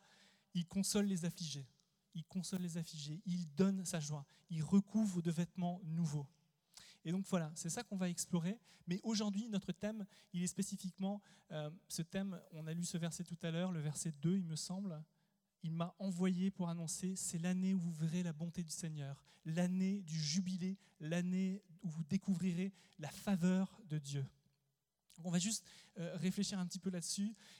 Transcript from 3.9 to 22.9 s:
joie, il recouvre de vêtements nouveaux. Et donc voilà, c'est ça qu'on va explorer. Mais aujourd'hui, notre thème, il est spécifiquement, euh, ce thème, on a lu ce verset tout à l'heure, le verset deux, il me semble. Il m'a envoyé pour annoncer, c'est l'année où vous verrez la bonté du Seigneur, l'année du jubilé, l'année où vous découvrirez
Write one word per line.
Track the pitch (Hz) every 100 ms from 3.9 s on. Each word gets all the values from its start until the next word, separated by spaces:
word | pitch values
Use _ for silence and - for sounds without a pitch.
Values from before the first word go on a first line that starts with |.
| 170
joie, | 147 151 143 - -
il | 160
recouvre | 147 196 196 220 214 180
de | 170
vêtements | 160 175 - 175 180
nouveaux. | 175 160 165 147 139 _ _ _ _ - - -
Et | 160
donc | 185 190
voilà, | 185 156 165
c'est | 170
ça | 190
qu'on | 240 190
va | 185
explorer. | 170 - 180 170 233 _ - -
Mais | 180
aujourd'hui, | 220 214 214 196 233
notre | 196 190
thème, | 175 208 220 196 - -
il | 175
est | 180
spécifiquement, | - 190 196 185 - 190 208 - - -
euh, | 156 151 175 -
ce | -
thème, | 160 190 196 180 -
on | 160 156
a |
lu | 165
ce | 175 170
verset | 170 -
tout | 175 170
à | 170
l'heure, | 165 185
le | 165
verset | 151 143 165
deux, | 143 160 196
il |
me | 170 156
semble. | - 185 202 156 156 _ _ _ _ _
Il | 165
m'a | 165 170 -
envoyé | 196 175 185 180 190
pour | - 175
annoncer, | 170 160 - 185
c'est | 190 - 175
l'année | 175 185 185
où | 190
vous | 170
verrez | 156 160 180
la | 175
bonté | 151 170 170
du | 165
Seigneur, | - 165 151 139 139 - -
l'année | 160 160 180 185 190 202
du | 165 160
jubilé, | 147 175 185 185 185 190 - -
l'année | 156 170 180 185 190 196 - 160
où | 180
vous | 156
découvrirez | - 196 - 175 185 170 196 - -